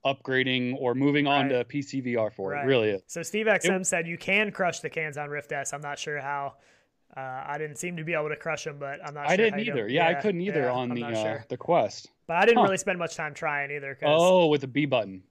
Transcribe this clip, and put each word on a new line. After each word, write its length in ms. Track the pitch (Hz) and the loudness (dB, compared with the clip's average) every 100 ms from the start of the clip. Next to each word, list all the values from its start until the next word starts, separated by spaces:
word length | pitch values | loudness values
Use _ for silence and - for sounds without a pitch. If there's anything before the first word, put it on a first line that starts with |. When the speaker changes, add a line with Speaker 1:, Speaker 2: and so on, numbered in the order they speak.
| 135 | -4
Speaker 1:
upgrading 720 | 131 - 131 131 127 123 131 | -4 -2 0 2 0 0 -2
or 140 | 131 | -2
moving 320 | 123 139 143 143 | 2 4 4 4
on 220 | 143 135 | 4 4
Speaker 2:
Right. 80 | 127 | 0
Speaker 1:
to 80 | 120 | 0
P 160 | 143 | -6
C 180 | 139 135 | -4 -6
V 160 | 127 117 | -2 0
R 140 | 107 | -2
for. 220 | - 95 | -2 -6
Speaker 2:
Right. 120 | 143 | -2
Speaker 1:
It 40 | 135 | 2
really 220 | 131 107 | 4 4
is. 120 | 98 - | 0 -6
Speaker 2:
So 160 | 170 | -10
Steve 240 | 165 208 220 | -6 -2 2
X 180 | 196 175 | 2 2
M 160 | 185 | 0
Speaker 1:
It 40 | 185 | 0
Speaker 2:
said 200 | 180 170 | -2 -2
you 120 | 170 | -6
can 320 | - 196 208 | 0 0 0
crush 300 | - 180 160 | 0 -2 -2
the 80 | 156 | -6
cans 280 | - 156 143 | -6 -6 -8
on 120 | 147 | -6
Rift 200 | 147 - | -8 -6
S. 220 | 147 135 | -6 -6
I'm 80 | 147 | -8
not 160 | 147 143 | -8 -8
sure 220 | - 147 | -6 -6
how. 320 | 135 143 139 - _ _ _ _ _ - | -4 -6 -6 -10 _ _ _ _ _ -12
Uh, 280 | 131 131 139 | -10 -10 -8
I 100 | 147 | -6
didn't 200 | 151 139 | -6 -8
seem 200 | 180 175 | -8 -6
to 60 | |
be 100 | 160 | -4
able 160 | 165 151 | -2 -2
to 60 | 151 | -6
crush 320 | 165 151 160 | -6 -6 -6
'em, 100 | 143 | -10
but 220 | 139 143 | -10 -10
I'm 120 | 156 147 | -10 -6
not 100 | 143 | 0
Speaker 1:
I 40 | |
Speaker 2:
sure 80 | 185 | 4
Speaker 1:
didn't 160 | 220 | 4
Speaker 2:
how 60 | 190 | 2
you 60 | 233 | -4
do 60 | |
Speaker 1:
either. 160 | 151 107 | -2 0
Speaker 2:
it. 40 | |
Speaker 1:
Yeah, 140 | 139 170 | 2 2
I 60 | |
Speaker 2:
Yeah, 100 | 175 | 2
Speaker 1:
couldn't 200 | 214 175 | 0 0
either 180 | 190 170 | -2 0
Speaker 2:
yeah, 80 | 127 | 0
Speaker 1:
on 200 | 123 123 | 0 -2
Speaker 2:
I'm 40 | 120 | -4
Speaker 1:
the, 60 | |
Speaker 2:
not 120 | 117 | -4
Speaker 1:
uh, 100 | 113 | -2
Speaker 2:
sure. 220 | 107 113 110 | -2 -4 -8
Speaker 1:
the 80 | 123 | -10
Quest. 540 | - 170 107 - - _ - | 2 2 2 -4 -18 _ -4
Speaker 2:
But 80 | 165 | 2
I 60 | |
didn't 160 | 208 233 | 6 6
Speaker 1:
Huh. 80 | 202 | 6
Speaker 2:
really 120 | 185 | 2
spend 220 | - 180 | -2 -2
much 160 | 165 - | -4 -6
time 180 | 156 | -8
trying 380 | 143 160 147 143 | -4 -4 -2 -4
either, 240 | 147 139 131 | -6 -8 -2
'cause 120 | 147 | 2
Speaker 1:
Oh, 360 | 156 175 185 165 | 6 8 8 6
with 140 | 147 | 4
the 60 | 135 | 2
B 180 | 127 147 | 0 2
button, 380 | 127 101 95 _ | 2 0 -8 _